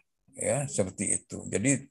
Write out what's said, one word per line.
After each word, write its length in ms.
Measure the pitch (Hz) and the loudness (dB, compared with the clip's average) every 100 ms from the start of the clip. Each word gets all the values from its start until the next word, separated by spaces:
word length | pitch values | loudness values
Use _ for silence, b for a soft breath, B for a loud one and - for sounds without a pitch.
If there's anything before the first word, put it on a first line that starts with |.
| _ _ _ | _ _ _
Ya, 320 | - 95 123 139 | -4 0 0 0
seperti 400 | 127 95 - 95 | 0 -2 0 -2
itu. 320 | - - 95 95 | -2 -4 -10 -4
Jadi, 400 | 95 120 135 - | 0 2 2 0